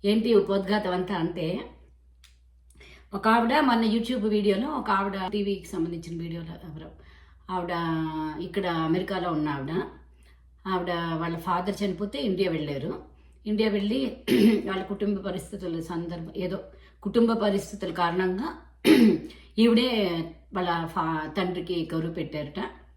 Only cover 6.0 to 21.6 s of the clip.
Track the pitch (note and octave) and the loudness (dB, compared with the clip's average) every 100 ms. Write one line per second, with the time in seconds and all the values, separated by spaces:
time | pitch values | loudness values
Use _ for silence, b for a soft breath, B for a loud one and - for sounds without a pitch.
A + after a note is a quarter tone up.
6 | E3 E3 E3 E3 E3 E3 E3+ D3+ D#3+ - | -8 -8 -6 -8 -10 -12 -14 -14 -16 -20
7 | b b b b - F#3 F3 F3 E3 D#3+ | b b b b -6 -4 -2 -2 0 0
8 | D#3+ D#3+ D#3 D#3 F#3 G#3 F#3 E3 D#3+ F3+ | -2 -4 -6 -6 -6 -4 -2 0 0 0
9 | G3 F#3+ F3 D#3 D3+ C#3 C3+ F3 G#3+ - | 0 -2 -2 -2 -2 -2 -4 -4 -4 -10
10 | - b b b b _ F#3+ F#3 F3+ F3 | -20 b b b b _ -4 -2 0 -2
11 | E3+ E3 E3 E3 - F3 F#3 G3 G3+ F3 | -2 -2 -2 -4 -2 -2 0 -2 -2 -2
12 | G3+ C#4 B3+ F#3 F#3 D#3+ D3 C#3 D3 - | -6 -4 -2 0 0 0 -2 -4 -6 -8
13 | - b b b G#3+ G#3+ A3 G3+ G3+ B3+ | -12 b b b -4 2 2 2 0 0
14 | C4 - - B3 G#3+ G#3+ G3 F#3+ - G3+ | -2 -6 2 6 6 6 0 -6 -6 -4
15 | G#3 G3 F#3+ F3 - G3 F3+ E3 D#3+ E3+ | -2 -2 -4 -6 -8 -8 -6 -6 -6 -6
16 | E3+ E3+ E3 - F3+ F#3+ - B B B | -6 -8 -10 -6 -6 -6 -10 B B B
17 | G3+ G#3+ A#3 A3+ G#3 G3 - G3 F3+ E3 | 0 4 4 4 2 0 -2 -8 -8 -2
18 | F3 F3 F#3 F#3 D#4 - - _ - - | 0 2 0 0 -4 -8 -18 _ 6 8
19 | A3+ D#3+ - - - - A#3 A3+ B3+ A#3 | 8 6 -2 -16 -12 4 6 6 4 2
20 | F#3+ E3 D#3+ - - F#3 F3 E3+ D#3+ F#3+ | 0 0 -4 -10 -8 -4 0 0 -2 -4
21 | D#3+ D#3 D#3 - F3+ F3+ | -2 -2 -4 -2 -2 -4